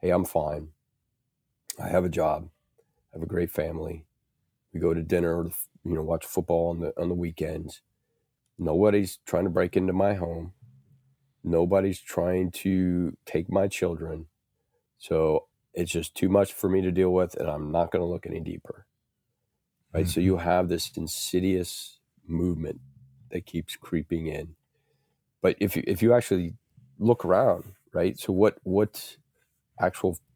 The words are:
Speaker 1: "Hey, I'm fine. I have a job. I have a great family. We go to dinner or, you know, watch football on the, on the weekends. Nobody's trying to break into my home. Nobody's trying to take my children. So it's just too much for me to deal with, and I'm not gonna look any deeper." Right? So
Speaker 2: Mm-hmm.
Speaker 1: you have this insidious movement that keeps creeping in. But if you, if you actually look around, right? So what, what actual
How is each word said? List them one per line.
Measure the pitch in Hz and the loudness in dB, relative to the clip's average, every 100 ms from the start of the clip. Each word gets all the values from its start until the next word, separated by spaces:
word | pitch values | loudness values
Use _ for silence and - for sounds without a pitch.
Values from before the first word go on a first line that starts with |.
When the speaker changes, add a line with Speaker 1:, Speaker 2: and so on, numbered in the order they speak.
Speaker 1:
"Hey, | 90 | 0
I'm | 90 90 | 2 2
fine. | 82 76 76 78 _ _ _ _ _ _ _ _ _ - - | -2 -2 -6 -10 _ _ _ _ _ _ _ _ _ -16 -10
I | - | 0
have | 92 | 2
a | 90 | 2
job. | - 78 80 85 _ _ _ _ _ _ | 0 0 0 -6 _ _ _ _ _ _
I | 80 | -12
have | |
a | 82 | -6
great | 90 87 | -2 -2
family. | - 78 80 80 82 - _ _ _ _ _ _ | -2 -4 -4 -8 -10 -16 _ _ _ _ _ _
We | 85 | -2
go | 85 82 | 0 0
to | |
dinner | 82 90 85 85 | 0 2 2 0
or, | 82 - - _ 90 | -4 -8 -12 _ -4
you | |
know, | 82 | -4
watch | 78 82 - | -2 -4 -2
football | - 82 85 85 | -4 0 2 0
on | 85 | -2
the, | 82 - | -6 -4
on | 87 | -4
the | 87 | -2
weekends. | 87 85 78 80 80 - _ _ _ _ _ _ _ - | -4 -4 -6 -6 -10 -16 _ _ _ _ _ _ _ -6
Nobody's | 82 80 104 101 95 - - | 0 4 6 4 0 -6 -4
trying | 87 | -2
to | 92 | 0
break | 85 90 95 | 0 2 2
into | 92 | 0
my | 92 98 98 | 2 0 0
home. | 85 85 85 - - - _ _ _ _ _ _ | -4 -6 -10 -16 -20 -20 _ _ _ _ _ _
Nobody's | 85 82 87 98 98 92 | 0 2 4 4 2 -4
trying | - - 87 92 92 | -6 -2 0 0 -2
to | - 98 92 90 87 87 - - | -2 0 2 2 2 -2 -4 -6
take | 80 92 | -4 0
my | 95 101 | 0 0
children. | - 90 82 80 80 80 _ _ _ _ _ _ _ | 0 -4 -4 -8 -10 -12 _ _ _ _ _ _ _
So | - 82 80 78 - _ _ | -2 2 4 2 -2 _ _
it's | - 85 | -4 -2
just | 85 - - | -2 -6 0
too | 98 | 4
much | 101 98 | 4 4
for | - 95 | 0 2
me | 95 | 2
to | 92 | 2
deal | 90 92 | 2 4
with, | 92 90 - | 4 2 -2
and | 80 | -4
I'm | 76 76 | -4 -2
not | 82 85 | 0 0
gonna | 92 85 | 0 -2
look | 85 - | -4 -6
any | 82 | -8
deeper." | 82 85 - - - _ _ _ _ _ _ _ _ _ _ | -8 -10 -12 -18 -18 _ _ _ _ _ _ _ _ _ _
Right? | 80 82 | -2 0
So | 80 | 2
Speaker 2:
Mm-hmm. | 92 | 2
Speaker 1:
you | 90 | 2
have | 85 90 90 | 2 2 2
this | 85 - - | -2 -4 -8
insidious | 78 - - 90 95 92 90 - - - _ _ - | -8 -8 -2 0 2 0 -2 -10 -16 -20 _ _ -6
movement | 82 90 80 76 - - - - _ - | -2 0 -2 -4 -8 -14 -20 -20 _ -10
that | 90 - | -10 -6
keeps | 85 - - | -8 -8 -12
creeping | - 82 76 82 80 | -6 -4 -2 -4 -4
in. | 76 80 - _ _ _ _ _ _ _ _ | -8 -12 -16 _ _ _ _ _ _ _ _
But | 92 - | 0 2
if | 101 - | 0 0
you, | - | -2
if | 95 | 2
you | 113 | 6
actually | 120 - 95 85 - _ _ _ - | 6 4 0 -2 -8 _ _ _ -2
look | 107 117 | 2 2
around, | 87 92 127 87 - - _ | 4 4 4 2 -2 -20 _
right? | - 90 - | -2 0 -2
So | - | -2
what, | 95 104 - | 4 4 2
what | 92 95 107 - - - _ _ _ _ _ - | -2 0 0 -2 -18 -20 _ _ _ _ _ -2
actual | 90 - 95 85 _ | -2 0 -4 -4 _